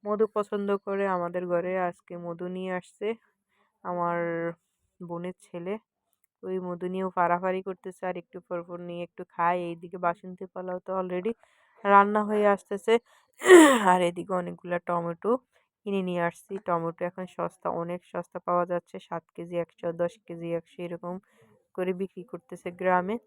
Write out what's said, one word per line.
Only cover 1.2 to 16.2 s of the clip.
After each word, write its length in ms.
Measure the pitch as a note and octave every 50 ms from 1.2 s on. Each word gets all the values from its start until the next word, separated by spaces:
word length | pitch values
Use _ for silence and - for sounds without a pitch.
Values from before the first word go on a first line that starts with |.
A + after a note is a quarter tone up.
| F3 F3 F3 F3+ F3+
ঘরে 280 | F3+ F3 E3+ E3+ F3+ F#3 F#3+
আজকে 320 | F3+ F3 F3 _ _ _ F3+
মধু 280 | F3 F3 E3+ E3+ E3+ F3+
নিয়ে 240 | F3+ F3+ F#3 F#3 F#3 F#3
আসছে। 340 | F3+ F3+ - _ _ G3+ G#3 A3+ A3+ _ _ _ _ _ _ _ _ _ _ _ _ _
আমার 340 | F3+ F3+ F3 F3 E3+ E3+ E3+ E3+ E3+ E3 E3 E3+ E3+ E3+ _ _ _ _ _ _ _ _ _
বোনের 380 | F3+ E3+ E3+ E3+ F3 F3+ F#3 _
ছেলে 340 | - _ - F3 E3+ F#3 G#3 A3 _ _ _ _ _ _ _ _ _ _ _ _ -
ওই 120 | F#3 F#3 F#3
মধু 280 | F3+ F3+ F3+ E3+ F3+
নিয়েও 220 | F3+ F#3 F#3+ F#3+ F#3+
ফাড়াফাড়ি 500 | F3+ F#3+ F3 E3+ F3 F3 F#3 F#3+ F#3 F#3+
করতেছে, 400 | F#3+ G3+ F#3 _ - F#3+ F3+ - -
আর 100 | F#3 F3+
একটু 200 | F3 E3+ _ - F#3
পর 180 | - _ F3+ F3 F3
পর 160 | F3 F3 F3
নিয়ে 200 | F3 F3 F3 F3 F3
একটু 200 | E3+ _ - F3+
খায়। 320 | _ _ - E3+ E3+ F3+ F3+
এইদিকে 360 | F3 E3+ E3+ E3+ E3+ F3 G3
বাসন্তী 480 | F#3 F3+ F3 F3 - - F#3 F3+ - F#3+
পোলাও 300 | F#3 _ F#3 F3+ F#3 F3+ F3+
তো 120 | _ - F#3
already 380 | F#3+ F#3 F#3 F3+ F3+ F3+ A3 A#3 _ _ _ _ _ _ _ _ _ -
রান্না 380 | G3+ G3+ G3+ G3+ G#3 G#3 G#3+ G#3
হয়ে 220 | G#3 G#3+ G#3 G#3
আসতেছে। 460 | G#3 G3+ G3 - _ G#3 G3 - - A3+ A#3 _ _ _ _ _ _ _ _ - F#4 F#4 F4 D#4 C#4+ C4+ A#3 G#3
আর 140 | F#3 F3+ F#3
এদিকে 320 | F3+ F3 F3 F3 E3+ - F#3
অনেকগুলা 440 | F3+ F3 F3 F3 E3+ - F3+ F3 F3
টমেটো 520 | _ - F3 F3 E3+ E3+ E3+ - - G3+ A#3+ B3+ _ _ _ _ _ _ _
কিনে 260 | _ _ G#3 G3 G3 F#3
নিয়ে 180 | F3+ F3+ F3